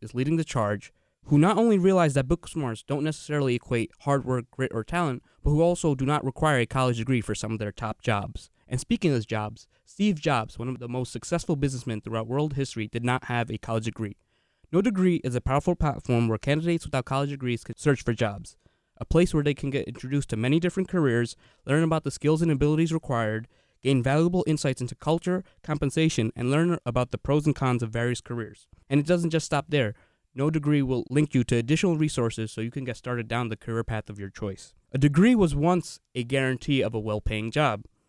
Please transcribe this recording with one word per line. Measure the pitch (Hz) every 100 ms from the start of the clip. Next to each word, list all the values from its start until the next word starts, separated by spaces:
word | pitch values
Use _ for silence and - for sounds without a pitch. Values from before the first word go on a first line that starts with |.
is | 113
leading | 123 135 165
the |
charge, | 156 127 104 104 - _ _ _
who | - 147
not | 170 220
only | 233 202
realize | 180 185 160
that | 135 131
book | 170 -
smarts | 165 131 113
don't | - 143
necessarily | 156 147 - 147 139
equate | 123 - 120 - _
hard | - 139
work, | 123 127 113
grit, | - 131
or | 113
talent, | 110 170 165 123 - _
but | 151
who | 147
also | 170 175 160
do | 131 135
not | 147
require | 131 - 156 135
a |
college | 117 131 127 117
degree | 117 127
for | 104
some | 104 107
of | 110
their | 104
top | - 113 -
jobs. | - 104 101 - - _ _
And | 127
speaking | - 233 165
of | 127 104
jobs, | 107 107 110 - _
Steve | _ - 208 160
Jobs, | 156 127 110 -
one | 120
of | 127
the | 120
most | 123 127
successful | 120 - 170 -
businessmen | 147 139 131 123 107
throughout | 110 113 113
world | 131 151
history, | 135 135 - 107
did | 117
not | 120 127
have | - 120 117
a | 107
college | - 113
degree. | 110 - 107 - _ _ _ _ _
No | 165
Degree | 214 190 185 170
is | 165
a | 123
powerful | - 139 185
platform | 175 156 - - 120 117
where | 110
candidates | - 147 165 170 -
without | 139
college | - 135 143
degrees | 139 127 117
can | - -
search | 147 135
for | -
jobs, | 113 110 101 - - _ _ _ -
a |
place | - 160 180
where | 156
they | 147
can | 139 139
get | 135 -
introduced | 120 127 143 -
to | 110
many | 123 156
different | 175 190 185
careers, | 185 143 117 120 - _ _ -
learn | 147
about | 165 160
the | 143
skills | - 147 156
and | 170
abilities | 139 147 156 165
required, | 160 - 120 110 110 117 _ _ _
gain | 131 135
valuable | 123 147 170 180 151
insights | 156 143 131
into | 123
culture, | - - 165 180 185 - _
compensation, | - 151 143 - 160 - 110 -
and | 123
learn | 147 170 170
about | - 120 123
the | -
pros | - 147 151
and |
cons | - 131 123
of | 113
various | 117 120 123
careers. | - 120 110 - _ - -
And | 139
it | 147
doesn't | 175 170
just | 160 -
stop | 147 -
there. | 147 110 - _ _ _
No | 131 147
Degree | 156 143 147
will | 131 127 -
link | 139 151
you | 131
to | 120 120
additional | 117 156 190 156
resources | 156 135 117 - 110
so | -
you | 113
can | 139
get | 127 117
started | - 123 110
down | 117 117
the | 110
career | - 113
path | 113 110 -
of | 104
your | 98
choice. | - 104 95 - _ _
A | 135
degree | 147 143 220
was | 240 175
once | 143 160 180 - - _
a | 127
guarantee | 120 135 131 127 - 135
of | 107
a | 113
well-paying | 107 107 - 110 113
job. | 143 147 104 - _